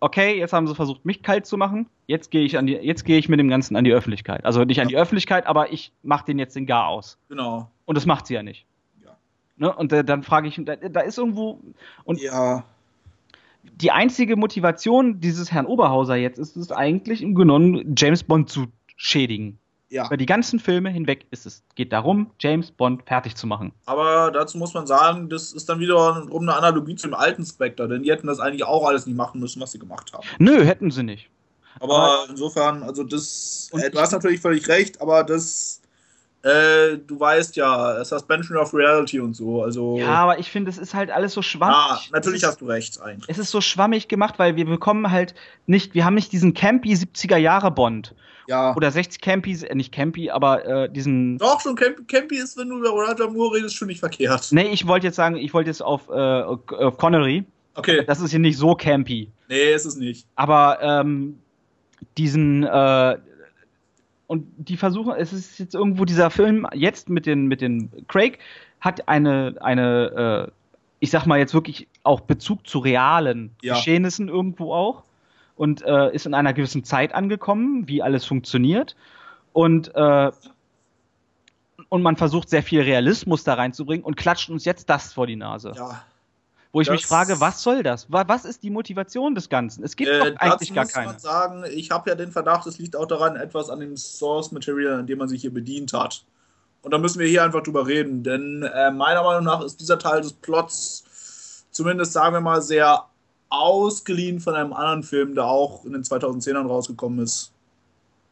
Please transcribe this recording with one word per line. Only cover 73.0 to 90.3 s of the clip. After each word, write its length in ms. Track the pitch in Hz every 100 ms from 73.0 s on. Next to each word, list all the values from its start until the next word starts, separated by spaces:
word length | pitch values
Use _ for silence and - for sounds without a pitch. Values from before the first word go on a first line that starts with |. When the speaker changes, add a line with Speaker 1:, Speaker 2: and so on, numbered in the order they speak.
| 131 165 147 117 107 -
Speaker 2:
Ja. 140 | 123
Speaker 1:
Geschehnissen 540 | 123 123 170 180 175 196
irgendwo 440 | 175 185 175 165
auch 280 | 170 202 262 _ _ _ _ _ _
und, 260 | 151 147
äh, 320 | - 143 139
ist 120 | 147 156
in 80 |
einer 180 | 143 143
gewissen 320 | 131 135 143
Zeit 300 | 113 139 147
angekommen, 760 | - 196 208 - 208 254 269 151
wie 140 | 143
alles 220 | 107 135 -
funktioniert 680 | 131 - 131 123 196 294 - _ - - - _
und, 400 | 160 165 165 160
äh, 360 | - 147 143 139 - - _ _ _ _ _ _ _ _ _ _ _ _ - -
und 140 | 180
man 140 | 175 160
versucht 320 | 160 165 -
sehr 120 | 156
viel 180 | - 156
Realismus 640 | 135 127 123 220 - 156
da 100 | -
reinzubringen 500 | 123 127 127 143 160
und 120 | 156 147
klatscht 340 | 175 175 -
uns 140 | 160
jetzt 240 | 170 175 -
das 220 | 143 -
vor 140 | - 123
die 100 | 113
Nase. 360 | 107 107 110 113
Speaker 2:
Ja. 260 | 123 117 - _ _ _ _ _ _
Speaker 1:
Wo 80 | 151
ich 80 | 151
Speaker 2:
Das 80 | 160
Speaker 1:
mich 100 | -
frage, 340 | 165 185 165
was 220 | 156 185
soll 200 | 240 262
das? 280 | 156 120 -
Wa-, 120 | 170 190
was 180 | 240
ist 180 | - 240
die 80 | 208
Motivation 640 | 208 220 196 190 247 285
des 140 | 233 -
Ganzen? 340 | 127 117 110
Es 120 | 104 -
gibt 140 | 139
Speaker 2:
Äh, 80 | 147
Speaker 1:
doch 80 | 151